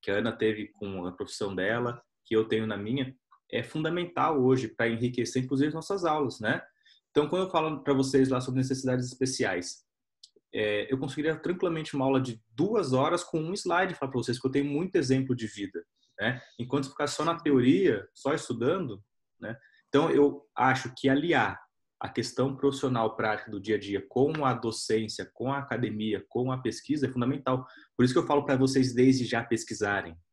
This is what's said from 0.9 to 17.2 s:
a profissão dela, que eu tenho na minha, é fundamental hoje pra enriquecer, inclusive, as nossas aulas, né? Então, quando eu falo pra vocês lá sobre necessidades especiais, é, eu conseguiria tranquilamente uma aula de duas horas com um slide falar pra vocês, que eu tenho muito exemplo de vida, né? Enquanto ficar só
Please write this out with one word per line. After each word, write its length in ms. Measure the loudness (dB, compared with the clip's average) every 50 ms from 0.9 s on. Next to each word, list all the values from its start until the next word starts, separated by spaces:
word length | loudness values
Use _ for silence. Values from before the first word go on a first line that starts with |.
| -8 -6 -8
a 60 | -8
profissão 420 | -8 -8 -10 -10 -6 -6 -6 -4 -2
dela, 480 | -2 0 0 0 0 -2 -4 -6 -8 _ _ _ _ _
que 100 | 0 2
eu 100 | 2 2
tenho 180 | 2 0 -2 -2
na 120 | -4 -6
minha, 360 | -6 -4 -4 -2 -4 -4 -6 -8 _ _ _ _ _ _ _
é 100 | -6 -6 -6
fundamental 800 | -4 -6 -4 -2 -2 -2 -2 -4 -4 -2 0 0 2 2 4
hoje 260 | 4 4 4 4 2 -4
pra 180 | -2 _ 0
enriquecer, 560 | 0 0 0 -2 -2 -2 -2 -4 -2 -2 -4 -2
inclusive, 260 | -2 0 0 0 0
as 40 | -2
nossas 320 | -6 -6 -4 -4 -2 0
aulas, 340 | 0 0 0 0 -2 -4 -4
né? 220 | -2 -2 -2 -2 -4 -12 _ _ _ _ _ _ _ _
Então, 160 | _ 2 2
quando 180 | 4 2 0 -2
eu 40 | 0
falo 340 | 0 0 0 0 -4 -4 0
pra 100 | 0 2
vocês 360 | 2 2 4 4 4 4 4
lá 100 | 2 -2
sobre 200 | -2 -2 -2 -2
necessidades 440 | 0 0 -2 -2 -2 -2 0 0 -2
especiais, 760 | -4 -4 -4 -4 -2 0 -2 -2 -2 -2 -4 -6 -8 -14 -16 _ _ _ _ _ _ _ _ -20 _ _ _ _ _ -4
é, 380 | -2 0 0 0 -2 0 -2
eu 60 | -2
conseguiria 380 | -2 -2 -6 -4 -2 -2 -2 -2
tranquilamente 600 | -2 -2 -4 -2 0 0 -2 -2 -2 -6 -4 -4
uma 100 | 0 2
aula 160 | 2 2 2
de 200 | 2 0 -6 -10 _ _
duas 420 | _ -2 0 0 2 0 0 2 2
horas 300 | 2 2 2 2 -2 -2
com 160 | -4 -4 -4
um 140 | -4 -4 -6
slide 420 | -6 -2 0 2 2 2 0 -2
falar 160 | -4 -6 -4
pra 100 | -2 -2
vocês, 180 | -2 -2 -4 -2
que 80 | -2
eu 40 | 0
tenho 140 | 0 0 0
muito 300 | 0 -2 -2 -4 0 0
exemplo 400 | 0 2 4 2 2 2 0 -2
de 100 | -4 -4
vida, 360 | -8 -6 -8 -8 -8 -8 -10 -12 _ _ _ _ _ _
né? 240 | -4 -2 -2 -2 -4 -10 -18 _
Enquanto 320 | -12 -8 -2 -2 -2 -2 -4
ficar 180 | -6 -6 -4
só 180 | -4 -2 -2